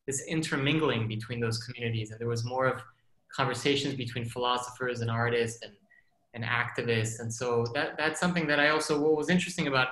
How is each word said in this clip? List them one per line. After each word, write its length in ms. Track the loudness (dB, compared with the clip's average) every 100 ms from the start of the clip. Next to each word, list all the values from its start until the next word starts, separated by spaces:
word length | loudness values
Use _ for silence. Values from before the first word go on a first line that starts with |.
| -8
this 180 | -6 -4
intermingling 800 | -2 0 0 2 2 2 0 -2
between 320 | -4 -6 -4
those 180 | -2 -2
communities, 520 | -6 -6 -4 -4 -4
and 80 | -6
there 100 | -4
was 160 | -2
more 220 | -2 0 0
of 140 | 0 -8 _ _ _ _
conversations 600 | -2 0 0 2 2 0
between 300 | -4 -6 -6
philosophers 760 | -6 -2 0 0 -2 -4 -4 -2
and 100 | -2
artists 520 | 0 2 2 0 -4
and, 120 | -14 -18 _ _ _ _ _
and 100 | -8
activists. 760 | -2 -2 -2 -2 0 2 0 -4
And 120 | -8
so 340 | -4 0 0 0
that, 240 | -2 -4 0
that's 200 | -2 2
something 280 | 0 2 2
that 140 | 4
I 100 | 6
also, 280 | 4 2 2
what 160 | 4 4
was 120 | 4
interesting 380 | 2 2 -2 2
about 220 | 2 2